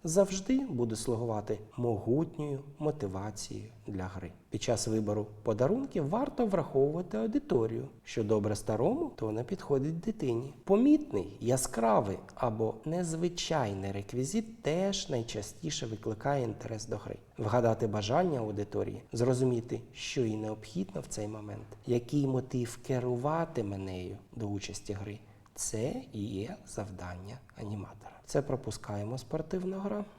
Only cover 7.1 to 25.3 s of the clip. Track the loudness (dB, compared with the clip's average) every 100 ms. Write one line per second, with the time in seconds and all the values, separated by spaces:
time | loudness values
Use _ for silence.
7.1 | -2 0 -2 2 2 2 0 -6 -12 -6
8.1 | -2 4 4 4 0 0 2 4 2 -2
9.1 | -2 -2 -2 -2 -4 0 2 2 -2 -4
10.1 | -2 0 0 -4 -6 4 8 10 8 6
11.1 | -2 -2 -2 2 4 2 2 6 6 4
12.1 | -2 -8 -2 0 2 0 0 -2 -2 0
13.1 | 0 -2 -2 0 2 2 0 -2 -4 -4
14.1 | -2 0 0 -2 -4 0 2 0 -2 -2
15.1 | -2 -2 -4 -6 -6 -6 -4 -4 -4 -4
16.1 | -2 0 2 0 -4 -6 -8 -6 -6 -6
17.1 | -10 -12 -4 2 6 6 4 2 2 2
18.1 | 4 4 2 0 -2 -2 -2 -2 -4 -6
19.1 | 2 4 4 4 2 0 -6 -6 -10 -4
20.1 | 0 0 0 -4 -6 -6 -4 -4 -6 -6
21.1 | -6 -6 -6 -8 -10 -12 -10 0 2 4
22.1 | 2 4 2 0 -2 -2 -4 -2 0 2
23.1 | 0 0 0 0 -2 -2 -4 -6 -6 -6
24.1 | -10 -12 -6 -4 -4 -4 -8 -6 -6 -6
25.1 | -10 -14